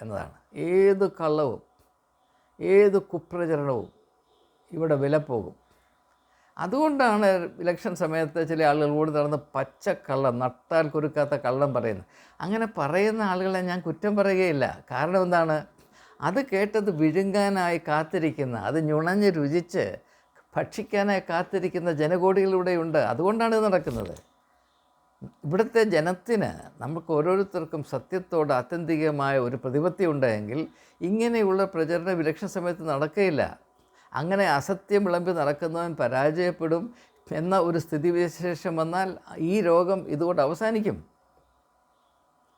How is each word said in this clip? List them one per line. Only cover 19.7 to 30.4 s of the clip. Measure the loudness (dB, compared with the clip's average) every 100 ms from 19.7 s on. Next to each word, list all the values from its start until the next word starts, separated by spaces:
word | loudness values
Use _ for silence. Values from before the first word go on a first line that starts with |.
| -2 -4 -4 _ _ _ _ _ -6
ഭക്ഷിക്കാനായി | -6 -8 -4 0 0 0 0
കാത്തിരിക്കുന്ന | -4 -2 -2 -2 -2 -2 0
ജനകോടികളിലൂടെയുണ്ട്. | 2 2 4 4 4 2 2 0 2 2 2
അതുകൊണ്ടാണ് | 2 0 2 2 2
ഇത് | 2
നടക്കുന്നത്. | 2 0 -6 -8 -10 _ _ _ _ _ _ _ _ _ -20 -20 _ -4
ഇവിടുത്തെ | 0 2 2 4
ജനത്തിന്, | 2 2 -2 -2 0 0 -4 -14 -12
നമുക്ക് | -8 -6 -2 0
ഓരോരുത്തർക്കും | 2 2 0 -4 -6 -8 -6
സത്യത്തോട് | -8 -6 -8 -2 -2 2
ആത്യന്തികമായ | 0 0 -6 -2 0 0 0 0 0 0
ഒരു | -4
പ്രതിപത്തി | -2 0 0 0 0
ഉണ്ടെങ്കിൽ | 2 0 0